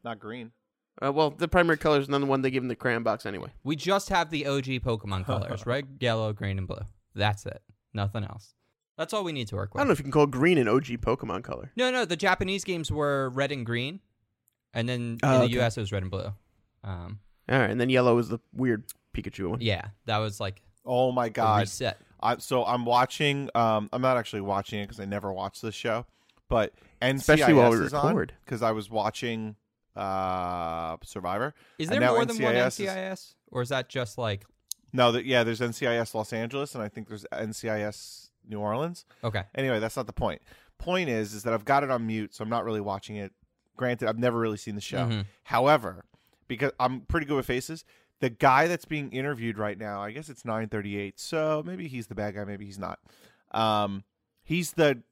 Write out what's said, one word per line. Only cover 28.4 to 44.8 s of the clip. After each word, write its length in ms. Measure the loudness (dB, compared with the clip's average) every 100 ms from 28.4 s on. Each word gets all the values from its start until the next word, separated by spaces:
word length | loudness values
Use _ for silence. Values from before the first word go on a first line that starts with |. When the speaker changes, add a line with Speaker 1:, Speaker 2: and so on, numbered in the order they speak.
Speaker 1:
'cause 160 | -10 -2
I 100 | 0
was 180 | 0 -2
watching, 640 | -2 -2 -2 -6 -4 -8 -10 _ _ _
uh, 1000 | -8 -4 -2 0 -2 -2 -4 -4 -4 -6 -8
Survivor. 500 | -10 -8 -4 -2 -4 -6 _ -8
Speaker 3:
Is 80 | -2
Speaker 1:
And 40 |
Speaker 3:
there 80 | 2
Speaker 1:
now 120 | 4
Speaker 3:
more 120 | 4
than 160 | 2 0
one 140 | 2
Speaker 1:
N 0 |
C 40 | 2
I 60 |
S 140 | 2 -2
is 80 | -6
Speaker 3:
N 60 |
C 40 | -6
I 40 | -8
S, 240 | -10 -14 _ _
or 100 | -6
is 80 | -2
that 200 | -4 -4
just, 280 | -6 -6 -4
like 280 | -4 -4 -8 _ _ -16 _
Speaker 1:
No, 180 | 6 6
the, 140 | 6
yeah, 180 | 4 4
there's 180 | 4 0
N 120 | -4
C 140 | -2 0
I 80 | 0
S 160 | -2
Los 200 | -4 -4
Angeles, 420 | -4 -4 -6 -8
and 80 | -8
I 60 | -8
think 180 | -10 -14
there's 180 | -14 -10
N 220 | -6 -6
C 160 | -6 -4
I 120 | -2
S 480 | -2 -6 -16 -20 -20 _ -12
New 120 | -6
Orleans. 460 | -4 -2 -4 -8 _ _
Speaker 3:
Okay. 200 | -4 -4 -6
Speaker 1:
Anyway, 240 | -4 0 0
that's 160 | 0
not 120 | -4 -6
the 60 |
point. 280 | -4 -4 -4 _ -20 _ _
Point 300 | -2 0 0
is, 240 | 0 -2
is 100 | -4
that 100 | -2
I've 120 | -2
got 180 | 4 2
it 80 | 4
on 160 | -2 -2
mute, 260 | -4 -6
so 100 | -8
I'm 60 | -4
not 160 | -2
really 160 | -2 -2
watching 340 | -2 -6 -6 -10
it. 140 | -10 _ _ _ _ -4
Granted, 320 | -2 0 0
I've 80 | 2
never 200 | 2 2
really 180 | 0 -2
seen 160 | -6
the 60 | -8